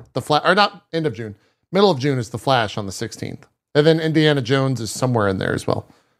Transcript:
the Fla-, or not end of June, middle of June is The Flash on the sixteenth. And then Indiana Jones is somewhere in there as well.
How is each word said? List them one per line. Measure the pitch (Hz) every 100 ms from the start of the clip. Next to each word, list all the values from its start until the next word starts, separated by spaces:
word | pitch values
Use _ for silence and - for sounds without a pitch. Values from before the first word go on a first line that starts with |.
| -
the | 135
Fla-, | - 151
or | 160
not | 185 208 175 _
end | 165 156
of |
June, | 104 110 101 _ _ _
middle | 185 202
of | 143
June | 143 131
is | 113
The | 117
Flash | - 127 107 -
on | 98
the |
sixteenth. | - 113 - - - - _ _
And | 147 151
then | 160
Indiana | 160 156 156 143
Jones | 113 139 135 120
is | 110
somewhere | - 127 117 101
in | 95
there | -
as | - -
well. | - - _ _